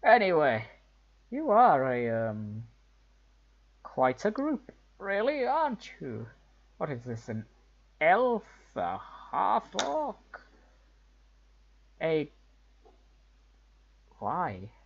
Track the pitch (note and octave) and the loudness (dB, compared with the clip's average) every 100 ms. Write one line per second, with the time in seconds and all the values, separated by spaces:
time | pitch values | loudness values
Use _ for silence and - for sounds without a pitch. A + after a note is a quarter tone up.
0 | C4 A#3 G3 E3+ D3+ A2+ A#2 - _ _ | 8 6 6 4 4 2 -4 -18 _ _
1 | _ _ _ B3+ D#4 G#3+ B3 D3 C3 B2 | _ _ _ -6 2 6 6 6 2 0
2 | A#2+ A2+ A2+ G#2+ G#2+ G#2+ A2+ _ _ _ | 0 0 -2 -4 -8 -10 -14 _ _ _
3 | _ _ _ _ _ _ _ _ - - | _ _ _ _ _ _ _ _ -14 0
4 | C3 B2+ G3+ G#3+ C#4+ C#4+ - - _ _ | 0 0 -4 -2 -4 -4 -8 -20 _ _
5 | G3 G3 A#3 D4 B3 D4 D4+ A#3 - - | -6 -2 -2 -2 -2 0 -2 -4 -12 -14
6 | D3 A2+ A2+ - _ _ _ _ A2+ A#2+ | -12 -10 -12 -18 _ _ _ _ -8 -8
7 | B2 A2+ - A2 A2 _ _ _ _ _ | -10 -12 -8 -10 -10 _ _ _ _ _
8 | D#3 F#3+ B3+ A3+ - - - - F2 C3 | 2 4 2 -2 -6 -20 -14 -6 -6 -6
9 | - - - - F#3+ A3 - - - D4 | -12 -20 -8 -4 0 0 -2 -8 -4 -4
10 | C#4+ G3+ - - - _ _ _ _ _ | -4 -8 -16 -20 -20 _ _ _ _ _
11 | _ _ _ _ _ _ _ _ _ _ | _ _ _ _ _ _ _ _ _ _
12 | D#3+ D#3+ D3+ _ _ _ _ _ - - | 0 0 -2 _ _ _ _ _ -20 -20
13 | _ _ _ _ _ - _ _ _ _ | _ _ _ _ _ -20 _ _ _ _
14 | _ - G#2 D#3 E3+ F#2+ G2 - | _ -10 -6 -4 -4 -6 -14 -20